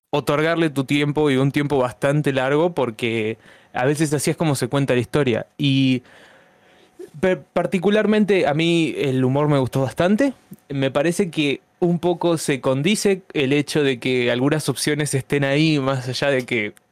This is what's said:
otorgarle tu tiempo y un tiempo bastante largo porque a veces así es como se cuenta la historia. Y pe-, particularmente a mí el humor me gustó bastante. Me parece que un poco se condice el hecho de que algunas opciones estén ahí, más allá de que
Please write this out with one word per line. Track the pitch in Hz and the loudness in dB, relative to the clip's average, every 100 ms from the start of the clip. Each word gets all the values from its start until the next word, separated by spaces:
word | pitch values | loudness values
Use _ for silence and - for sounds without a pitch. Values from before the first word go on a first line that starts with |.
| _ | _
otorgarle | 147 139 143 156 165 165 | -4 -2 0 0 0 0
tu | 135 | -2
tiempo | 131 143 147 147 151 | 0 0 0 0 2
y | 131 | 2
un | 139 | 2
tiempo | 151 143 143 | 0 0 0
bastante | 123 - 139 147 143 | 0 -2 0 0 0
largo | 131 131 147 175 | 0 0 2 0
porque | 170 120 110 120 113 107 113 - - _ | 0 -4 -2 -4 -2 -4 -6 -14 -20 _
a | - 127 | -2 -2
veces | 147 156 | 0 0
así | 147 170 | 0 -2
es | 151 | -2
como | 160 135 | -2 0
se | 123 | -2
cuenta | 143 139 | -2 0
la | 127 | 0
historia. | 117 151 135 107 - - | 0 0 0 0 -4 -4
Y | 143 135 131 127 - - - - _ _ _ _ _ - 370 147 | 0 2 2 0 -4 -20 -20 -20 _ _ _ _ _ -20 -20 -2
pe-, | 185 185 | 0 0
particularmente | - - 175 190 190 208 208 214 202 190 151 | -2 -4 -2 0 2 2 2 2 4 2 2
a | |
mí | 147 165 170 156 95 | 2 2 2 0 0
el | 139 131 | -2 0
humor | 127 139 147 | 0 2 2
me | 143 | 2
gustó | 127 135 | 0 -2
bastante. | 131 - 175 214 277 - _ - _ | -4 0 0 2 0 -2 _ -20 _
Me | 143 135 | -4 -2
parece | 139 156 170 190 | 0 0 0 -2
que | 156 143 135 - _ | 0 -2 -2 -8 _
un | 175 175 | -2 0
poco | 175 165 170 165 | 0 0 0 0
se | - 139 | -2 -2
condice | 135 131 156 214 208 190 - | 0 0 0 0 0 -2 -4
el | 156 131 | -2 0
hecho | 147 143 160 | 0 0 0
de | 139 123 | 0 0
que | 131 127 120 | -2 0 0
algunas | 120 135 151 147 | 2 0 0 -2
opciones | 127 - 147 151 | -4 -2 -2 -2
estén | 135 - 143 | -4 -2 -2
ahí, | 139 143 160 151 | 0 2 2 2
más | 135 135 123 | 0 -2 -4
allá | 123 143 | -4 0
de | 131 123 | -2 -2
que | 120 104 - _ | -4 -4 -8 _